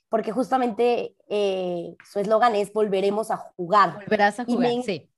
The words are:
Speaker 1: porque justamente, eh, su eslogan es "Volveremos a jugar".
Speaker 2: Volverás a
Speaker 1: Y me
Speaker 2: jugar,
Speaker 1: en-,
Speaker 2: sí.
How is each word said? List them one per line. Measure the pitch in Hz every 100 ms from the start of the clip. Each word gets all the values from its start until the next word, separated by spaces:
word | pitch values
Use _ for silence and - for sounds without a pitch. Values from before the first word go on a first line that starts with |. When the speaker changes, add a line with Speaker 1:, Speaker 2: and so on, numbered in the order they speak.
| -
Speaker 1:
porque | 220 220
justamente, | 214 208 262 247 208 240 233 190 _ -
eh, | 208 202 190 180 175 170 170 -
su | 202
eslogan | 202 220 240 202
es | 202
"Volveremos | 214 208 190 202 208 220
a | 196
jugar". | - - 170 208 185 -
Speaker 2:
Volverás | - 214 208 208
a | 240
Speaker 1:
Y | 240
me | 240
Speaker 2:
jugar, |
Speaker 1:
en-, | 240
Speaker 2:
sí. | 247 165 -